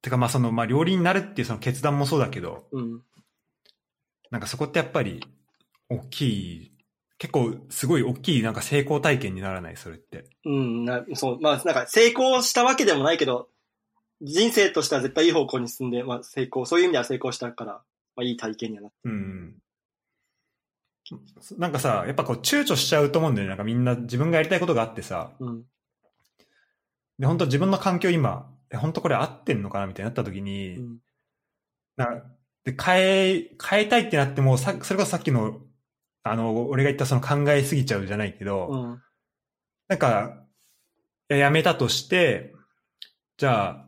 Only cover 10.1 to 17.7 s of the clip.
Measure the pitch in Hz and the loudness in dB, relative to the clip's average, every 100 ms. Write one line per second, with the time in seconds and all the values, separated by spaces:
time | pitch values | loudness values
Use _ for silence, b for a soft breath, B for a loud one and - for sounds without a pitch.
10.1 | 82 - _ 156 139 127 117 120 123 - | -20 -20 _ -4 -2 0 -2 -2 -4 -6
11.1 | 135 135 123 151 143 175 - 202 - 233 | -4 -4 0 0 2 0 0 2 6 6
12.1 | 240 262 254 240 - 247 240 247 151 139 | 6 2 2 2 2 4 4 4 4 2
13.1 | 165 135 123 - _ _ _ _ _ _ | 2 0 -2 -6 _ _ _ _ _ _
14.1 | _ 139 160 226 226 196 - 143 143 127 | _ -4 2 4 4 4 2 0 0 0
15.1 | 160 165 165 135 131 120 - 127 120 127 | 4 4 4 2 -2 -4 -6 -4 -4 -4
16.1 | 120 120 - 131 131 123 170 180 147 120 | -8 -8 -6 -4 -4 0 4 4 2 0
17.1 | 127 131 117 120 - 110 | -4 -4 -6 -8 -10 -12